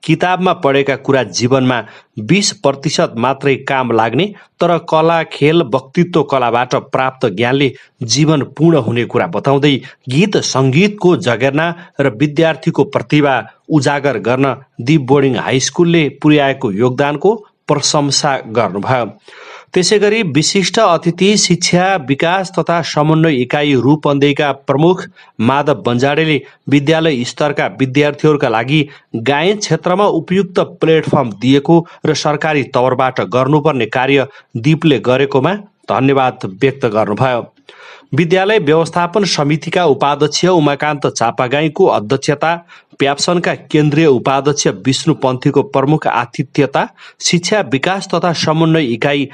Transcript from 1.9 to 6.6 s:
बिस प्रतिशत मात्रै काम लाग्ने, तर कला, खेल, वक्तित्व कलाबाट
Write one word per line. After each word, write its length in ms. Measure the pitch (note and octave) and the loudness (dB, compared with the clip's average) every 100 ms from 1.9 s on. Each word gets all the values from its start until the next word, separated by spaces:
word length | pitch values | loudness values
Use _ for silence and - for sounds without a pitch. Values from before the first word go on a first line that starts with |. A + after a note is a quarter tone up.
| - _ - | -16 _ -14
बिस 340 | G#2+ F#3 G3+ | 0 0 0
प्रतिशत 640 | - C#3 C3+ D#3+ - E3 A2+ | -2 -2 -2 -4 -2 -2 0
मात्रै 380 | A#2+ C3+ C#3+ C3+ | -2 0 -2 -2
काम 360 | C3+ C3+ B2+ | -2 -4 0
लाग्ने, 340 | A2+ A2+ A#2 G3+ G3+ - _ | 0 0 0 -4 -6 -20 _
तर 160 | E3+ E3+ | 0 0
कला, 440 | D#3+ D#3 D#3+ E3 | 0 0 2 0
खेल, 400 | D#3 - C#3+ E3+ | -2 -2 2 2
वक्तित्व 600 | D3+ C3 - - F3 F3 | 0 -2 -4 -2 0 0
कलाबाट 520 | C#3 C3+ A#2+ A#2 | 0 0 0 0